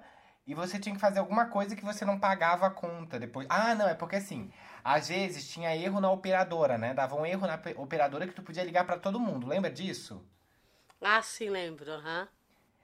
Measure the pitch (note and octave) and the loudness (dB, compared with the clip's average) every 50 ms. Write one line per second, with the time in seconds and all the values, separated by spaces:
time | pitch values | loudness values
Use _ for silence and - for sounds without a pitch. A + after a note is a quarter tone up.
0 | - - - - - _ _ _ _ C3 C#3+ D#3 F3+ F#3 F#3+ G3+ G3+ G#3+ G3 G3 | -6 -14 -20 -20 -20 _ _ _ _ -8 -6 -4 -4 -4 -4 -6 -6 -6 -2 2
1 | G#3+ G3+ G3 G3 F#3 F#3 G3+ A3+ A#3 - - G3+ G3+ G3+ A3 G3 G3+ G3+ G#3 G#3 | 2 4 4 2 2 2 2 2 2 2 2 0 0 0 -4 -6 -6 -6 -6 -2
2 | G#3 G3+ G3+ G3 G#3 G3 F#3+ F#3+ E3 E3+ F3 F3 F#3+ F#3+ F#3+ - - E3+ E3+ E3+ | 0 0 0 2 4 2 4 4 4 4 4 4 4 2 2 0 -6 -6 -6 -8
3 | D#3+ E3 - A#2 B2 A#2+ B2+ C3+ C3+ - E3 F#3+ A3 A#3 A#3 G#3 G#3 F#3+ D#3+ - | -8 -8 -8 -6 -6 -6 -8 -8 -2 0 2 4 4 4 4 4 4 2 2 0
4 | E3+ E3 F#3+ G3+ G3 - E3 B2 G2 - - - - - - - - B2+ C#3+ D3+ | -2 -4 -4 -4 -4 -6 -8 -10 -10 -12 -14 -18 -20 -20 -16 -4 0 2 2 2
5 | - D#3+ F3 F#3+ G3 F#3 E3 D3 C3+ - - E3 E3+ E3 D#3+ D#3+ E3+ G3 G3 G3+ | 2 0 -2 -2 -2 -2 -4 -6 -10 -10 -8 -4 -2 -2 0 0 0 0 0 2
6 | G3 F#3+ F#3+ F#3+ F#3+ F#3+ F#3 F#3 F#3 E3+ E3+ E3 D3+ C3+ B2 A2+ A2 A#2+ C3+ C3+ | 4 4 4 2 2 2 4 4 4 2 2 4 4 4 4 2 0 0 0 2
7 | C3+ B2+ C#3+ D3 D#3 E3 F#3 G3 G3 F3+ D#3 D#3 - - A#2 - C#3 C3 E3 D#3 | 0 2 0 0 0 0 0 0 -2 -2 -2 -4 -6 -8 -10 -8 -6 -2 2 2
8 | D3 C#3 C#3 D3 F3+ F3+ - - F#3+ - D#3+ F3 F#3 E3+ E3 F3+ F3+ F3+ F3 F3 | 2 2 2 -2 -6 -6 -8 -10 -12 -8 -6 -4 -2 2 2 2 2 2 0 -2
9 | - G3 G3 A#3+ A#3+ G#3 D3+ B2+ A#2+ B2+ D3+ F#3+ F#3 E3 B2+ C3+ F#3 F#3+ C#3+ - | -2 -2 0 0 0 0 -2 -2 -2 -2 0 0 0 0 -2 -4 -6 -6 -6 -6
10 | - - G#2 F2+ - - _ _ _ _ _ _ _ _ _ _ _ _ _ _ | -8 -12 -14 -16 -16 -20 _ _ _ _ _ _ _ _ _ _ _ _ _ _
11 | - G3 G#3+ A3 A3 - - - A3+ G3+ G3 F#3 F3+ E3 D#3+ D3 D3 D3 D#3 D3+ | 2 4 4 4 2 0 -6 -6 -4 -2 -2 -2 -2 -4 -6 -10 -10 -10 -10 -8
12 | D3+ D#3+ E3 F3 F#3+ - _ _ _ _ _ _ _ _ _ _ | -6 -4 -4 -4 -4 -6 _ _ _ _ _ _ _ _ _ _